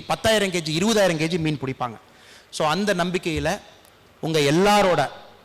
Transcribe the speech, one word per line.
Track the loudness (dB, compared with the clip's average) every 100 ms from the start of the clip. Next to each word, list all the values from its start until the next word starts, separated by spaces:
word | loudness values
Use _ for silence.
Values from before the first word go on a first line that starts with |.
| -4
பத்தாயிரம் | -2 2 2 0
கேஜி, | -2 -2
இருபதாயிரம் | 0 2 4 2 2
கேஜி | -2 0
மீன் | -2 -2
பிடிப்பாங்க. | -6 -6 -8 -8 -20 -20 -20 -20 -18
So | -4 -2
அந்த | 0 -2
நம்பிக்கையில | -2 -2 -4 -4 -4 -4 -6 -10 -20 _ _ _ _
உங்க | -4 0
எல்லாரோட | 2 4 4 4 4 2 0 -6 -20 -20